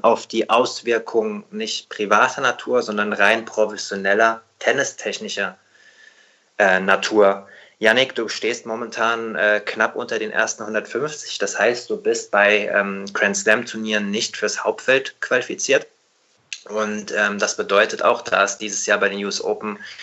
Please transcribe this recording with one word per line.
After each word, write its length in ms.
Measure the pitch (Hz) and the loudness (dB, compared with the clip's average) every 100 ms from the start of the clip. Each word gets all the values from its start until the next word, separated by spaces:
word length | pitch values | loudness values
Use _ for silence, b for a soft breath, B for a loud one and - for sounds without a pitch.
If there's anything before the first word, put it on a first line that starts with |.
auf 240 | 117 110 - | 2 2 0
die 220 | 110 107 | -4 2
Auswirkungen 960 | 113 123 - 120 117 - 117 110 104 - | 2 2 -2 -2 -2 0 0 0 -4 -10
nicht 360 | 107 107 - - | -8 -6 -8 -8
privater 540 | - 101 104 127 135 | -6 2 4 4 2
Natur, 400 | 131 - - 123 | -2 -2 0 0
sondern 320 | 110 104 104 | 0 -2 -2
rein 320 | 101 101 110 113 | 2 4 2 0
professioneller, 960 | - 107 101 - 98 98 101 113 113 - - | 0 0 -2 -8 -2 2 4 4 2 -8 -6
tennistechnischer, 960 | - 127 135 - 107 95 107 101 95 - b b b b b b b b b - | -2 0 -2 -4 -8 -6 -6 -6 -6 -8 b b b b b b b b b 2
äh, 240 | 98 92 | 4 4
Natur. 640 | 95 95 - 107 98 98 B B B B | 4 2 2 6 6 4 B B B B
Yannick, 340 | 107 117 131 | 4 4 2
du 140 | 123 110 | 0 -6
stehst 380 | - 113 117 117 | -4 -4 -4 -6
momentan, 720 | 113 113 113 113 117 113 101 | -8 -6 -2 0 0 -4 0
äh, 260 | 104 104 | 2 2
knapp 320 | - - 110 - | 0 0 0 0
unter 240 | 120 117 | -4 -4
den 120 | 110 | -2
ersten 340 | 104 110 - 107 | -2 -2 -2 -4
hundertfünfzig. 720 | 110 104 117 147 156 - - | -4 -4 -4 -4 -6 -10 -6
Das 200 | 101 - | -4 0
heißt, 320 | 104 123 - | 2 0 -4
du 60 | 104 | -4
bist 340 | 110 113 - | 0 -2 0
bei, 400 | 104 101 104 104 101 | 4 4 4 2 0
ähm, 300 | 101 98 101 | 0 -4 -6
Grand 240 | 101 101 98 | -2 0 0
Slam 280 | - 110 117 | 2 2 0
Turnieren 460 | 110 110 107 101 | -8 -4 -2 -2
nicht 240 | 107 - - | -2 -4 -4
fürs 300 | 104 - 104 | -4 -2 -2
Hauptfeld 560 | 110 - 131 131 - | -2 2 2 0 -8
qualifiziert. 640 | - 127 120 - - 139 - _ _ _ _ _ _ - - | -2 -2 -2 -6 0 0 0 _ _ _ _ _ _ -14 -8
Und, 460 | 104 107 104 101 107 | -4 -4 -4 -4 0
ähm, 220 | 104 101 | 0 0
das 160 | 104 - | -2 -2
bedeutet 480 | 107 101 110 104 | 2 4 4 2
auch, 180 | - 120 | 2 2
da 220 | - 95 | 0 2
es 140 | 101 - | 2 -2
dieses 280 | 107 101 - | -8 -4 0
Jahr 140 | 101 | 2
bei 80 | 98 | 2
den 160 | 98 | -2
U 60 | 101 | -4
S 120 | 95 | -4
Open 360 | - 107 107 101 B B | -4 -4 -6 -10 B B